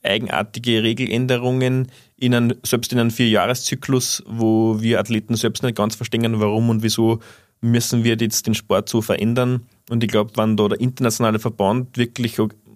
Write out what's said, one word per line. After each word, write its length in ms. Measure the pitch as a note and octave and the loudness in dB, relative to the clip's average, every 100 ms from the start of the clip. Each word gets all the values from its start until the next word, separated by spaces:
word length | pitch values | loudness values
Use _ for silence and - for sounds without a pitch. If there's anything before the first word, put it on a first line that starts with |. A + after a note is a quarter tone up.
eigenartige 800 | - G2+ A2+ - G#2 - A#2+ A2+ | 0 -2 -2 -4 -4 -6 0 0
Regeländerungen, 1040 | A2 A#2+ C3 A#2 B2+ B2+ B2 C3 B2+ B2+ B2+ - _ _ | 0 -2 -2 -2 0 0 0 0 0 0 -2 -8 _ _
in 160 | B2+ | 0
einem, 200 | B2 A#2 B2+ | 2 2 -2
selbst 300 | - A#2+ B2 | -2 -2 0
in 60 | B2 | 0
einem 120 | A#2 | 0
Vierjahreszyklus, 1120 | A#2 A#2+ G#2+ F#2+ B2+ - C3 - C3 B2+ - - | 2 2 4 2 0 -4 -6 -2 -2 0 -6 -6
wo 540 | A2+ A2+ A2 A2+ A2 | 0 2 4 2 2
wir 200 | A2+ A2+ | 0 0
Athleten 340 | G#2 A2 - | 0 -2 -2
selbst 300 | A2+ A#2 - | -2 -2 -2
nicht 120 | B2+ A2 | -4 0
ganz 200 | G#2 - | -2 -2
verstehen, 440 | A#2 A2+ A#2 A2+ | -4 -2 0 0
warum 300 | G#2+ A2 A#2 | 0 2 0
und 120 | A2 | 0
wieso 360 | A2 G#2+ A2+ A2+ - - _ _ | 0 2 2 2 -4 -20 _ _
müssen 440 | A#2 A#2 - A#2+ | 0 0 2 0
wir 120 | A#2 A2+ | 2 2
jetzt 300 | A2+ - - | 0 -2 -2
den 80 | |
Sport 340 | G#2 - G2 G#2+ | -4 0 -2 0
so 140 | A2+ | -2
verändern. 640 | A2 G2 G#2+ A#2+ B2 B2+ - _ _ | 0 0 0 0 0 -2 -6 _ _
Und 120 | A#2 | -2
ich 60 | A2+ | 0
glaub, 300 | A2 G#2+ - | 0 0 0
wenn 180 | A2 G#2+ | 0 2
da 120 | G#2 | 2
der 120 | G#2 | 2
internationale 600 | B2 B2+ B2 A2 A#2 A2 | -2 0 -2 0 0 0
Verband 580 | A#2+ - G2 A#2 B2+ - | -2 0 0 0 -4 -4
wirklich 400 | A#2+ - A#2+ - | -4 -2 -4 -2
o-, 100 | A2 - _ | -4 -4 _